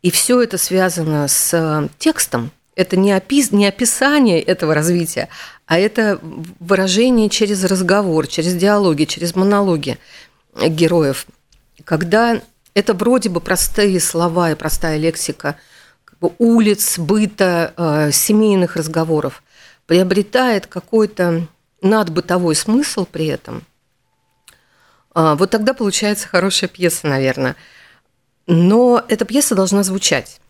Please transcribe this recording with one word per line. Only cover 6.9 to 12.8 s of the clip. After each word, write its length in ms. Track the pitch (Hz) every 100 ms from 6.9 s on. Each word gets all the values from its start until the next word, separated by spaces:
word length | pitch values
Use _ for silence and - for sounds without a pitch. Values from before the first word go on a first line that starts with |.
| 185 254 240 214
через 340 | - 208 202
разговор, 640 | 185 185 180 196 196 156 -
через 280 | - 165 180
диалоги, 500 | 190 208 190 147 151
через 300 | - 170 180
монологи 600 | 190 202 196 165 143 - _ - - _ _ -
героев. 680 | 135 156 165 170 147 131 - _ _ _ _ _ -
Когда 560 | 160 165 208 233 226 - _ _
это 180 | -